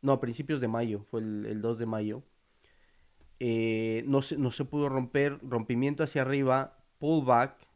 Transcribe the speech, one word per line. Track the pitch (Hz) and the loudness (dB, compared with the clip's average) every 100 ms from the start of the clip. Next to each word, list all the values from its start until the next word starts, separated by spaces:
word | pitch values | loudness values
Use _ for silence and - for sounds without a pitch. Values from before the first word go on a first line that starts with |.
No, | 135 | 2
a | 135 | 2
principios | 123 117 139 147 | 0 -6 -4 -2
de | 120 | 0
mayo, | 113 117 104 104 | 0 -2 -4 -6
fue | 117 | -6
el, | 110 107 107 | -4 -6 -4
el | 107 | -4
dos | 113 113 | -2 -2
de | 117 | -2
mayo. | 110 107 113 - _ _ _ _ _ _ _ _ _ - - | -2 -4 -6 -12 _ _ _ _ _ _ _ _ _ -20 -4
Eh, | 123 113 113 110 113 113 135 | 0 2 2 0 0 -2 2
no | 139 | 0
se, | 135 - | 0 -2
no | 127 | -2
se | - | -2
pudo | 135 151 143 | -4 -2 0
romper, | 135 123 143 143 143 | -2 -2 0 0 -2
rompimiento | 135 120 107 120 139 147 | -4 -4 0 0 0 0
hacia | 151 147 | -2 0
arriba, | 131 139 131 131 135 _ _ _ | 0 2 4 2 0 _ _ _
pullback. | 147 160 131 120 131 - - | 0 2 6 6 4 -2 -20